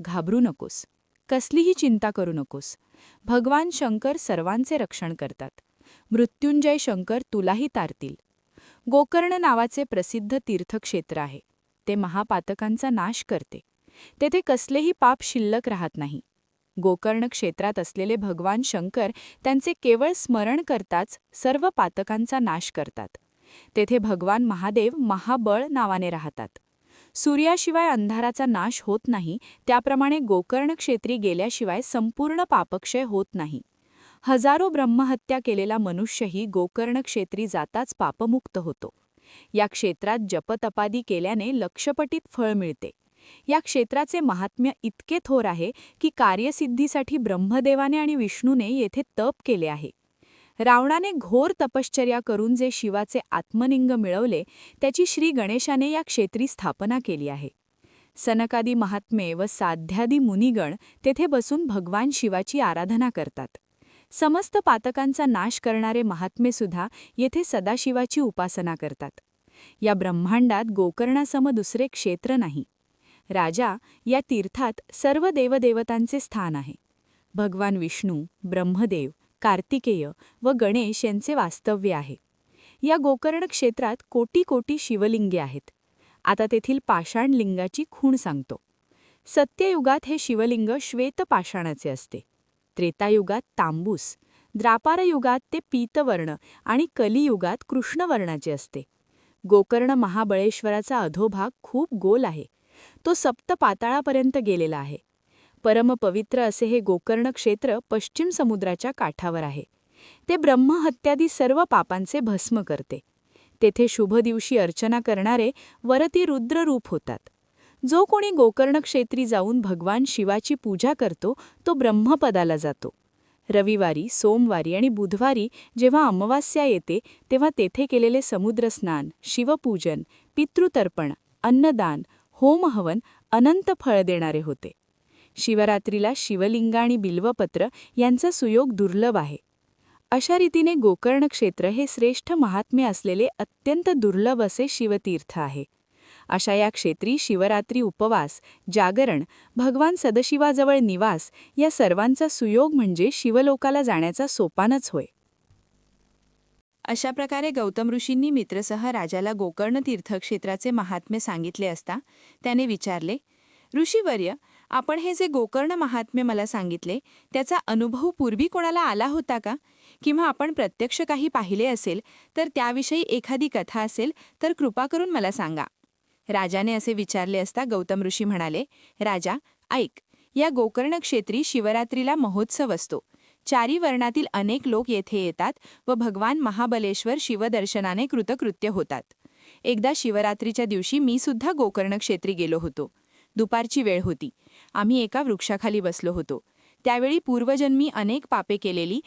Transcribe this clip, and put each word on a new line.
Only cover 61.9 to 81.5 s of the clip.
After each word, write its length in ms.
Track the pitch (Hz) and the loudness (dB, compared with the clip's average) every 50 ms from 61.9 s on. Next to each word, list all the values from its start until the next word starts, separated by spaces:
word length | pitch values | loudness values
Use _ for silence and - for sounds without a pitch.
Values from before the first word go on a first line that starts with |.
| 190 208 247 285 | -2 -2 0 0
शिवाची 500 | 269 - 247 208 190 185 196 - - 285 | 0 0 -2 -2 0 -2 -4 -2 -2 0
आराधना 500 | 247 180 165 165 175 190 226 226 254 247 - | 0 0 0 -2 -2 0 0 0 0 0 -2
करतात. 440 | 170 147 - - 139 131 - - - _ _ _ _ _ _ _ _ _ _ | -4 -6 -8 -8 -12 -14 -14 -16 -20 _ _ _ _ _ _ _ _ _ _
समस्त 480 | - - 311 302 311 359 403 - - 415 - | -4 0 2 2 2 2 0 0 -2 2 4
पातकांचा 640 | 247 240 220 - 254 - 269 269 277 269 - 294 | 4 4 2 0 -4 -4 -2 -2 -2 0 0 0
नाश 340 | 262 226 185 185 233 - - | 0 0 0 0 -2 -4 -4
करणारे 420 | - 233 220 220 220 220 226 240 | -2 -2 -2 0 -2 -2 -2 -2
महात्मे 500 | 233 208 180 160 185 190 - - 240 247 | -2 -2 -2 -4 -6 -6 -2 -2 0 0
सुद्धा 360 | 220 - 220 180 170 175 180 233 - - - - _ | 0 -2 -4 -4 -4 -6 -6 -8 -10 -16 -20 -12 _
येथे 260 | - 254 262 - 330 349 | -2 -2 0 0 -2 -2
सदाशिवाची 760 | - - 208 180 202 240 247 - 269 247 247 247 - - 294 | -2 -2 -2 -2 -2 -2 -2 -2 -2 -2 0 -2 -2 0 0
उपासना 540 | 277 220 - - 180 180 - 190 175 170 160 | 0 0 0 -2 -4 -4 -4 -4 -4 -4 -4
करतात. 460 | - 156 147 - - 147 139 - - _ _ _ _ _ _ _ - - - _ _ | -4 -6 -10 -8 -10 -12 -14 -14 -18 _ _ _ _ _ _ _ -20 -20 -20 _ _
या 140 | 208 214 208 | 0 2 2
ब्रह्मांडात 720 | 185 185 185 175 170 180 180 226 240 247 240 208 202 226 226 | 2 0 0 0 0 0 2 4 4 4 4 4 2 0 -2
गोकर्णासम 800 | 202 196 185 175 - - 240 247 262 285 294 - - 269 262 285 | 0 0 0 0 0 0 0 0 2 0 0 0 0 0 2 2
दुसरे 380 | 247 220 196 - - 220 262 | 2 0 -2 -2 -2 -2 -2
क्षेत्र 500 | 262 - - - 202 175 - - 240 262 | -4 -4 -4 -4 -2 -2 -2 -2 0 0
नाही. 280 | 254 208 156 139 147 131 - _ _ _ _ _ _ _ _ _ _ _ - | 0 0 0 -4 -6 -8 -10 _ _ _ _ _ _ _ _ _ _ _ -4
राजा, 460 | - 190 170 165 170 214 247 214 190 240 - _ _ _ _ | -2 0 0 0 0 0 0 0 -2 -4 -10 _ _ _ _
या 140 | 233 254 277 - - | 0 0 0 0 0
तीर्थात 500 | 262 208 185 190 - 254 262 226 - - - _ | -2 -2 -2 -2 -4 -4 -4 -4 -4 -6 -12 _
सर्व 380 | - - - 277 277 311 339 381 | -6 -2 0 2 2 2 2 2
देवदेवतांचे 920 | 311 285 254 247 269 269 240 240 226 226 226 - 233 226 233 - 277 277 | 2 2 2 2 2 2 4 4 2 2 0 -2 -2 0 0 -2 -2 -4
स्थान 360 | - - - 214 185 165 156 | -6 -6 -6 -6 -4 -4 -4
आहे. 180 | 139 135 139 - - _ _ _ _ _ _ _ _ _ _ - | -6 -8 -10 -14 -18 _ _ _ _ _ _ _ _ _ _ -6
भगवान 420 | 196 208 202 180 190 202 202 196 | -4 -4 -2 -2 -2 -2 -2 0
विष्णू, 480 | 185 165 165 - - - 190 170 147 156 - _ _ - | -2 -2 -4 -6 -4 -4 -4 -4 -4 -6 -8 _ _ -8
ब्रह्मदेव, 640 | 175 180 185 180 180 185 190 233 196 190 160 139 139 - _ _ _ _ _ | -4 -2 -2 0 0 0 0 0 0 0 -2 -4 -6 -8 _ _ _ _ _
कार्तिकेय 680 | - 214 190 180 - - 277 262 - 247 208 165 143 147 - _ _ _ _ _ | 0 2 2 2 0 -2 -4 -2 0 0 0 0 -2 -6 -10 _ _ _ _ _
व 100 | 233 254 269 233 | 0 0 2 2
गणेश 440 | 226 202 208 247 226 208 214 - - | 2 2 2 2 0 -2 -2 -2 -2
यांचे 300 | 220 202 208 - - 302 | -2 -2 -2 -4 -2 0
वास्तव्य 580 | 269 196 165 | 0 0 -2